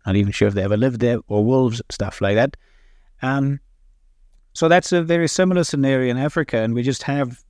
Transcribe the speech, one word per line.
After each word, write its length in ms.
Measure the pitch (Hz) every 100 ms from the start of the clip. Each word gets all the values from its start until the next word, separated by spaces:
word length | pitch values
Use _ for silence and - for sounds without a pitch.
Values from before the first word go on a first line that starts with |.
| -
Not 100 | 98
even 160 | 101
sure 160 | - 104
if 60 |
they 80 | 101
ever 160 | 95 104
lived 220 | 131 120
there, 180 | 120 117 -
or 160 | 104
wolves, 380 | 107 131 127 117 -
stuff 320 | - 98 -
like 140 | 101 104
that. 200 | 135 - _ _ _ _ _ -
Um, 400 | 131 139 139 143 _ _ _ _ _ _ _ _ _
so 120 | - 165
that's 260 | 175 -
a 100 | 175
very 260 | 165 170 165
similar 340 | - 185 180
scenario 480 | 165 147 135 135 127
in 60 | 123
Africa, 400 | 143 170 147 117
and 160 | 110
we 100 | 117
just 200 | 123 131
have 420 | - 143 131 120 _